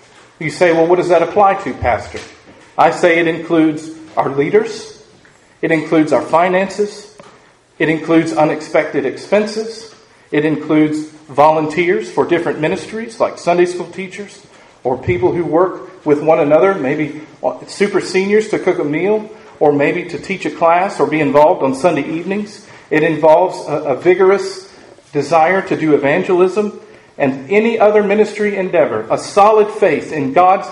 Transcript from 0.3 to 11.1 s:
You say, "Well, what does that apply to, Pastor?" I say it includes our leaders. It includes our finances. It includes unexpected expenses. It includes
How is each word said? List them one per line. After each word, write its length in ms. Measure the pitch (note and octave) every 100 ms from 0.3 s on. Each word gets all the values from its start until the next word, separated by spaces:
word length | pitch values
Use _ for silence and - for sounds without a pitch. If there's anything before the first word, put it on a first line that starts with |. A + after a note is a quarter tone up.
| -
You 100 | D#3
say, 220 | - F3+
"Well, 160 | E3 E3
what 80 | F3+
does 140 | E3
that 120 | F3
apply 340 | E3+ G#3 G3 F#3+
to, 100 | C3
Pastor?" 460 | - B2 G#2 - G#2+ - - _ - _ -
I 140 | D#3+
say 280 | - F3 E3
it 80 | D#3+
includes 600 | E3 - E3+ D#3 D3 - - - -
our 120 | C3
leaders. 760 | C#3 D3 G#3+ A3+ - - - - _ _ _ _ -
It 100 | D#3+
includes 400 | D#3+ - E3 D3+
our 100 | B2
finances. 960 | - D#3+ F#3 F#3 G3 - G#3 - - - - _ _ _ _ -
It 100 | D#3+
includes 440 | D#3+ E3 E3 D#3+
unexpected 720 | D#3 D#3 D3+ - E3 D3 - C3+
expenses. 920 | - - G3+ G#3+ A3 A3 - - - _ _ -
It 120 | D3
includes 640 | D#3 C#3 - D#3 D3 - -